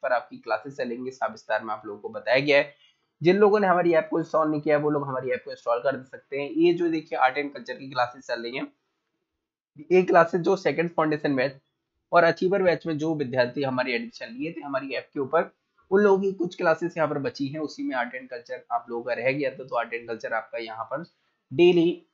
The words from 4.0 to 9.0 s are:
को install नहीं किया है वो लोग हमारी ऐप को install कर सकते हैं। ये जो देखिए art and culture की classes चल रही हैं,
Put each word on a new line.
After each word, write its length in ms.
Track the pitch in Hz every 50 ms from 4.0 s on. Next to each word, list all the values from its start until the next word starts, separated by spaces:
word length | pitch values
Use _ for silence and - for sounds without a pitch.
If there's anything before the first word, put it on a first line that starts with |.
| 160 -
को 80 | - 165
install 300 | 160 - - 156 156 156
नहीं 120 | 151 147
किया 160 | 147 160 147
है 60 | 147 151
वो 60 | 147
लोग 180 | 151 143 143
हमारी 220 | 139 131 131 135 127
ऐप 120 | 127 123 -
को 60 | 139
install 280 | 127 - - 120 117 120
कर 240 | 123 139 131 127 127
सकते 380 | - - 117 _ - 139 139
हैं। 80 | 143 139
ये 240 | 113 156 170 175 170
जो 160 | 170 170 165
देखिए 300 | 165 156 156 - 160 143
art 180 | 131 131 131
and 160 | 147 143 139 139
culture 200 | 131 113 127 -
की 160 | - 139 135
classes 380 | 147 123 123 120 - 135 -
चल 140 | - 123 117
रही 160 | 117 120 127
हैं, 160 | 139 147 143 _ _ _ _ _ _